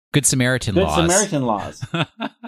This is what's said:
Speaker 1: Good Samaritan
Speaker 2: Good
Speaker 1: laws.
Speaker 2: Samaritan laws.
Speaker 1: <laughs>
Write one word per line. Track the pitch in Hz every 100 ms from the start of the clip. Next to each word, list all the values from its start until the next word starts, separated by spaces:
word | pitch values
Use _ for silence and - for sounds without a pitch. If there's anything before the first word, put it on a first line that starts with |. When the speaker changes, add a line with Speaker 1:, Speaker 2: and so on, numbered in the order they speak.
| _
Speaker 1:
Good | 147 -
Samaritan | 131 123 127 -
Speaker 2:
Good | 101
Speaker 1:
laws. | 185 151
Speaker 2:
Samaritan | 165 185 247 - 123
laws. | 104 76 - -
Speaker 1:
<laughs> | 170 151 - 233 -